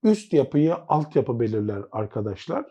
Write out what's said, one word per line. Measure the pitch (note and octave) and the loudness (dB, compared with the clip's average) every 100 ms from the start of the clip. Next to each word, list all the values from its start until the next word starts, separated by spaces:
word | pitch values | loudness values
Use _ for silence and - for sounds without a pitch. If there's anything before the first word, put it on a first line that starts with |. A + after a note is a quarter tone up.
Üst | G#3+ G#3 - | 4 2 2
yapıyı | D#3+ C3 C#3+ D#3 F3 | 2 2 2 2 0
altyapı | - D3+ D3+ - B2 A#2+ | 0 0 2 0 0 0
belirler | A2+ A2 G#2 G2+ G#2 | -2 -2 -4 -6 -8
arkadaşlar. | A2 G#2 - G#2+ G2 - E3 C#4+ | -6 -6 -4 -6 -8 -6 -8 -8